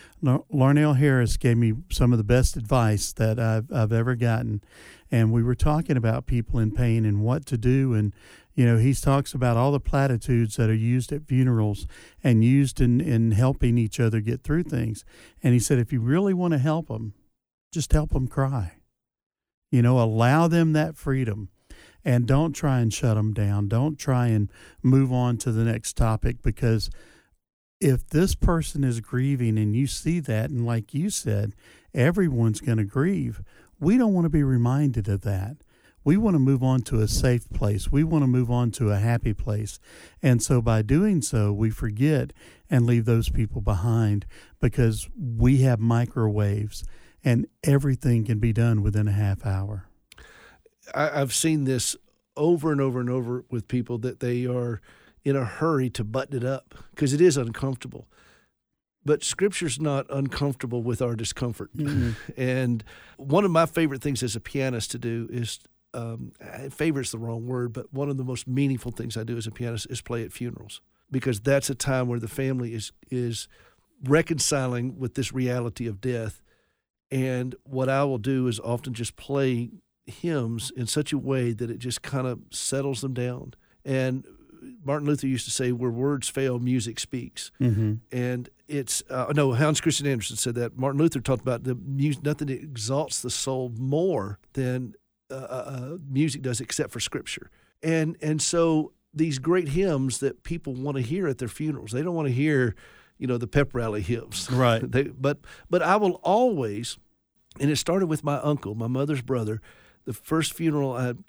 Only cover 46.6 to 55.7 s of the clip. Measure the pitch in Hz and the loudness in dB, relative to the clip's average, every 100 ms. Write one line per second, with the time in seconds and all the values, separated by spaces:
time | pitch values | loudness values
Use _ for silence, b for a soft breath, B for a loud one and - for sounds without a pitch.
46.6 | 107 - - b b b 131 117 - _ | -4 -8 -12 b b b 0 2 0 _
47.6 | - 139 143 127 127 117 110 107 117 110 | 2 2 2 0 2 2 2 0 0 2
48.6 | 117 107 104 107 104 101 104 98 104 95 | 2 2 2 0 0 0 0 -2 -2 -4
49.6 | 98 101 - _ _ - B B B B | -4 -8 -12 _ _ -20 B B B B
50.6 | _ _ - - 151 147 135 - 160 156 | _ _ -10 -2 -2 0 -2 0 0 2
51.6 | 131 123 - - _ _ _ - 156 170 | 2 0 -2 -6 _ _ _ -2 2 2
52.6 | 156 143 135 123 123 127 120 123 - 120 | 2 0 0 0 -2 -2 -2 -6 -6 -8
53.6 | - 123 117 117 127 - 123 123 123 123 | -4 -4 -2 -4 -6 -6 -4 -2 -2 -4
54.6 | 120 110 b b b b 139 139 117 - | -4 -6 b b b b -2 0 -2 -2
55.6 | 160 | 0